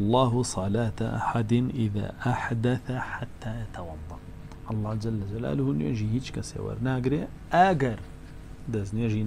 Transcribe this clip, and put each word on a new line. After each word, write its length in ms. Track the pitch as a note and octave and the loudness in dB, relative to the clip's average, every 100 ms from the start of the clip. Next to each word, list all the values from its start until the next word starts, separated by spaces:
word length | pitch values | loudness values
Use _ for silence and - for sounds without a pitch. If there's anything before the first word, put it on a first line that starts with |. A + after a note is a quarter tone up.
الله 420 | G2+ B2 C3 A#2+ | 6 6 6 4
صلاة 580 | B2 - F#2+ G#2 A#2 G2+ | 2 0 0 2 2 0
أحد 520 | A2+ A2+ G#2+ A#2+ G#2+ A#2 B2+ C3+ | -2 0 0 2 4 4 4 2
إذا 220 | A2 G#2 G2+ - A#2+ | 0 0 -2 -2 0
أحدث 540 | B2 - A#2+ A#2+ B2 - | 0 0 0 2 2 0
حتى 640 | A#2 - - A#2 - A2+ A#2 | -4 -4 -6 -6 -8 -6 -6
يتوضأ. 560 | A2 - E2+ D#2 D#2+ E2 - - - - - | -6 -8 -8 -8 -10 -10 -12 -12 -12 -12 -4
الله 240 | A2 G#2 A2 | -2 -2 -2
جل 160 | A2+ A2 G2 | -2 -2 -2
جلاله 340 | A2 B2+ C#3+ C3+ D3 | -4 -2 0 2 2
نوێژی 280 | D3+ A#2+ G#2+ | 0 0 0
هیچ 120 | A#2 C#3 | 0 -2
کەسێ 240 | - G#2+ - G2+ | -6 -6 -6 -6
وەرناگرێ 560 | G#2 B2 C3 B2+ D3 A#3+ - - | -2 0 0 2 0 -2 -8 2
ئەگەر 440 | E3 F#3+ E3+ C3 G#2 - - - - - - - | 6 6 6 2 0 -8 -14 -14 -14 -12 -10 -4
دەستنوێژی 500 | A2 G2 G#2+ A#2 G#2+ | -2 -2 0 2 2